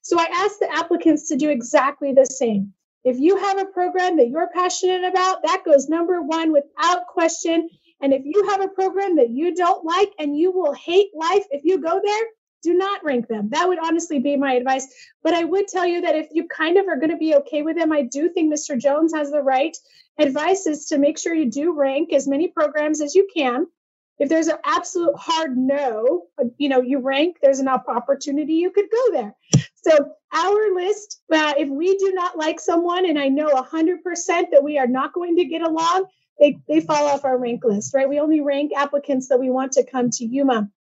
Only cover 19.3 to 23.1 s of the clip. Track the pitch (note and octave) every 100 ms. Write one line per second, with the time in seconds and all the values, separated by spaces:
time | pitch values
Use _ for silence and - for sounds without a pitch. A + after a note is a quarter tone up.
19.3 | D4 C4+ C4 D#4 - _ _ _ - D4
20.3 | C#4 D#4+ F#4+ E4 D4 - D4 C#4+ - F4+
21.3 | E4 C4 C4+ D#4+ D4+ C4+ C4+ E4+ C#4+ C#4
22.3 | C#4 F4 - - D4+ D4+ D4+ D4